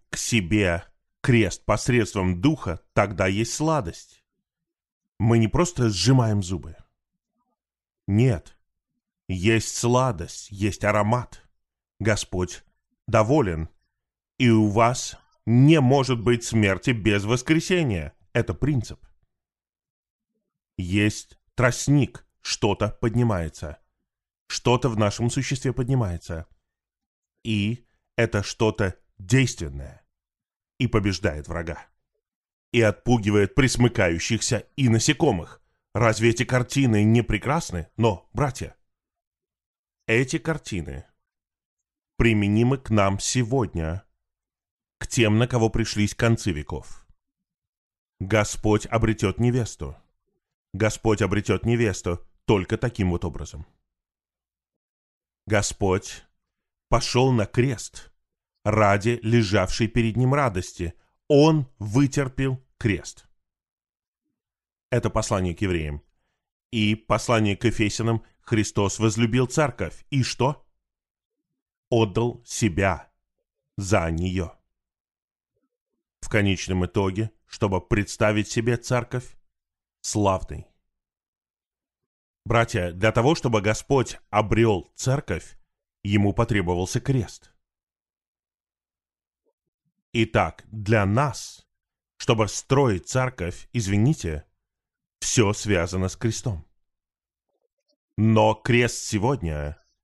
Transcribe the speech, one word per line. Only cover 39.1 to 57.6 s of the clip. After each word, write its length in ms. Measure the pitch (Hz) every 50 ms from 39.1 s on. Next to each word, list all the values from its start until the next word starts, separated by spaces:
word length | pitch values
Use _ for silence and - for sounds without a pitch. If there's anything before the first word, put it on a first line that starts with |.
| _ _ _ _ _ _ _ _ _ _ _ _ _ _ _ _ _ _ _ -
эти 320 | 113 120 131 131 - 160
картины 680 | - 160 160 151 - - 110 90 76 71 67 73 - _ _ _ _ _ _ _ _ _ _ _ _ _ _ _ _ _ _ _ _ _ _ -
применимы 600 | 117 117 110 104 101 101 104 110 120 123 139 131
к 120 | - -
нам 300 | 110 104 98 98 98 98
сегодня, 840 | - - - 127 120 104 131 135 110 87 - 87 80 80 85 95 - _ _ _ _ _ _ _ _ _ _ _ _ _ _ _ _ _ _ _
к 100 | - -
тем, 300 | - 127 113 107 107 110
на 100 | 123 127
кого 220 | 127 120 110 110
пришлись 460 | - 113 113 - - 107 104 101 -
концы 360 | - 120 117 117 113 - 107
веков. 540 | 80 76 73 - 76 67 - - - - - _ _ _ _ _ _ _ _ _ _ _ _ _ _ _ _ _ _ _ _ _ _ -
Господь 640 | 98 95 107 107 104 - - - - 107 104 107 - -
обретёт 520 | - 110 113 110 110 - - 98 92 -
невесту. 580 | 117 123 120 127 117 104 - - 78 67 65 - _ _ _ _ _ _ _ _ _ _ _ _ _ _ -
Господь 480 | 92 110 107 - - - 110 107 101
обретёт 440 | 110 90 101 104 104 - 101 92 -
невесту 600 | 113 120 117 117 104 92 - - 95 87 - - - _ _ _
только 320 | - 110 98 90 - 110 -
таким 340 | - 120 - - 95 90
вот 140 | 85 85 -
образом. 420 | 85 65 - 73 - - 76 73 - _ _ _ _ _ _ _ _ _ _ _ _ _ _ _ _ _ _ _ _ _ _ _ _ _ _ _ _ _ _ _ _ _ _ _
Господь 800 | - 110 104 101 - - - 101 95 92 92 - - - - - _ _ _ _ _ _ _ _ _ _ _ _ _
пошёл 420 | - 117 - - - 123 131 135
на 140 | 127 113 98
крест 640 | - - 127